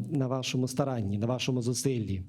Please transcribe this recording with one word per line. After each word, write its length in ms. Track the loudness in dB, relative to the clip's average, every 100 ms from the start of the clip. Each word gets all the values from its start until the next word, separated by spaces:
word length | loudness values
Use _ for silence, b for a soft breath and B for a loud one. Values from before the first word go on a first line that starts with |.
| -2
на 180 | 0 0
вашому 400 | 0 0 0 0
старанні, 500 | 2 0 2 0 0
на 80 | 0
вашому 360 | 0 0 0
зусиллі. 600 | 0 0 0 0 0 -2